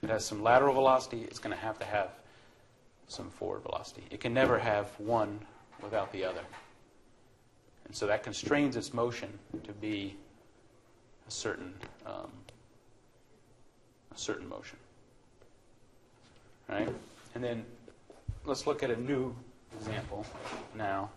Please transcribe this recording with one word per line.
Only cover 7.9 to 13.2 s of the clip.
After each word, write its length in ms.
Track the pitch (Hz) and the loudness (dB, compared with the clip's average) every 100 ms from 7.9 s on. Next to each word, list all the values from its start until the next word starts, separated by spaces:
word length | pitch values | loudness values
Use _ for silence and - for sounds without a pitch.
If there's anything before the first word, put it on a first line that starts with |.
| 101 | -4
so 100 | 104 | 2
that 160 | 107 | 2
constrains 520 | - 101 104 143 143 120 | 0 -6 2 4 4 2
its 180 | 104 | -4
motion 460 | 120 120 117 - 104 - 107 | 0 0 0 -8 -12 -10 -10
to 80 | - | -10
be 460 | 101 107 104 98 98 - - - - - - _ - - - - | -8 -4 -2 -4 -10 -18 -20 -20 -20 -20 -20 _ -20 -20 -20 -12
a 40 | |
certain, 420 | - 113 95 90 98 - - - | -4 -4 -4 -8 -12 -14 -14 -12
um, 240 | 50 - - - - - - - - _ _ | -10 -12 -14 -20 -20 -20 -20 -20 -20 _ _